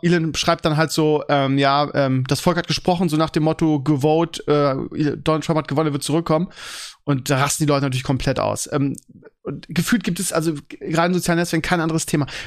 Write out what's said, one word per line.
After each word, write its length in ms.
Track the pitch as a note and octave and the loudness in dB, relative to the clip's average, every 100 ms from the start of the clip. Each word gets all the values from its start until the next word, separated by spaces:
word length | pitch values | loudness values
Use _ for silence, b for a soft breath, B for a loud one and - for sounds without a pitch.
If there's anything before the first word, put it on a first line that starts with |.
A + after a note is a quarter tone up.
Elon 320 | E3+ F3 D#3+ C#3 | 2 2 0 -2
schreibt 300 | - E3 E3 | 0 0 2
dann 120 | D3+ | 2
halt 140 | D#3+ | 2
so, 320 | - D3+ D3+ - | 2 2 2 2
ähm, 280 | C#3+ C3+ C#3 | 2 2 2
ja, 320 | C#3 C#3+ D3 C#3+ | 4 2 2 0
ähm, 300 | C3+ C3 C3 | 2 0 0
das 140 | C#3+ | 0
Volk 160 | F3+ E3+ | 2 0
hat 100 | - | -2
gesprochen, 420 | D3 - F3 F3+ | -2 0 2 2
so 80 | D#3 | 2
nach 140 | D#3 | 0
dem 100 | E3 | 2
Motto, 400 | D#3 D3+ D#3+ D3 | 0 2 2 2
gewote, 640 | C#3 C#3+ D3+ D#3+ E3 - - | 2 2 4 2 0 -2 0
äh, 720 | D3 C#3+ C3 A#2+ - D3+ - | 2 2 0 -4 -2 -2 0
Donald 260 | D#3+ D#3 | 0 0
Trump 140 | D#3 D#3 | 0 -2
hat 100 | D3 | 0
gewonnen, 200 | C#3+ D#3 | 0 0
er 60 | |
wird 100 | C#3+ | -2
zurückkommen. 460 | - D#3+ E3 D#3 G3 B B B B B - | -2 -2 0 0 -2 B B B B B -2
Und 260 | C3+ B2+ | -2 0
da 80 | C3 | 0
rasten 240 | C#3+ - | 0 0
die 60 | D3+ | 0
Leute 160 | C#3+ C#3 | 2 0
natürlich 180 | C3 | -2
komplett 360 | C#3 C3 C#3 B2+ | -2 -2 0 0
aus. 300 | G#2 G#2+ - | -2 -4 -4
Ähm, 240 | C#3+ C#3 - - - - _ | -2 -2 -4 -12 -20 -20 _
und 240 | - C#3+ - | -12 -12 -6
gefühlt 340 | E3+ - A#3+ | -4 0 0
gibt 160 | F#3 E3+ | 0 -4
es 120 | F3+ | -2
also 220 | E3 E3 | -2 -2
g-, 240 | C#3+ - - | -4 -8 -12
gerade 300 | - D#3 F3 | -4 0 2
in 60 | F3+ | 2
sozialen 240 | F3 E3+ | 2 0
Netzwerken 240 | F3 E3 - | 0 -2 0
kein 140 | F3 | 0
anderes 240 | E3 D#3+ - | 0 -2 0
Thema. 220 | D#3 C#3 B | -2 -2 B